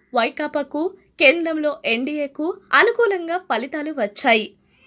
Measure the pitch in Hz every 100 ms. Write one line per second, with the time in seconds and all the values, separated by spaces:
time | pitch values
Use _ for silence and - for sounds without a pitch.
0 | _ 247 233 - 294 294 285 294 359 -
1 | _ - 285 339 330 311 294 - - 233
2 | 262 302 285 - 311 - - 277 415 466
3 | 466 381 330 349 - 226 269 311 302 285
4 | 202 - 262 226 202 _ _ _